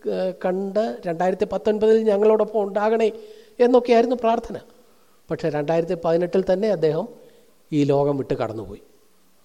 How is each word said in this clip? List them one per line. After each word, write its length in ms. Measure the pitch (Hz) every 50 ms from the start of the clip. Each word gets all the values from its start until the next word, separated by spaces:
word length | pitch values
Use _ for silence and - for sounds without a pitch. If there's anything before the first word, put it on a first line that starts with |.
| - 214 190 185 185 185 180 - -
കണ്ട് 380 | 185 185 190 196 196 190 208 226 240 240 240 -
രണ്ടായിരത്തി 380 | 175 165 165 180 185 190 190 208
പത്തൊൻപതിൽ 540 | 190 196 190 - 220 214 208 220 220 220 226
ഞങ്ങളോടൊപ്പം 580 | 220 220 196 202 214 214 220 208 208 214 - 220
ഉണ്ടാകണേ 460 | 202 202 196 208 208 220 233 226 226 208 220 - - - - - - - _ -
എന്നൊക്കെയായിരുന്നു 560 | 240 240 262 240 240 254 233 226 240 240 254
പ്രാർത്ഥന. 400 | 233 226 226 233 233 - - 196 - - - - _ _ _ _ _ _ _ _ _ _ -
പക്ഷേ 200 | 165 151 - 160
രണ്ടായിരത്തി 480 | 147 147 147 156 165 170 170 165 185 170 170
പതിനെട്ടിൽ 380 | 165 165 170 175 170 175 190 185 -
തന്നെ 160 | 185 185 220 220
അദ്ദേഹം 380 | 196 160 156 156 147 160 208 - - - - - - - _ _ _ _ _ -
ഈ 80 | 160 147 143
ലോകം 320 | 139 143 143 143 143 143
വിട്ട് 180 | 135 123 - 143
കടന്നുപോയി. 480 | 123 123 107 107 110 101 95 104 - - _ _ _ _ _ _ _ _ _ _ _ _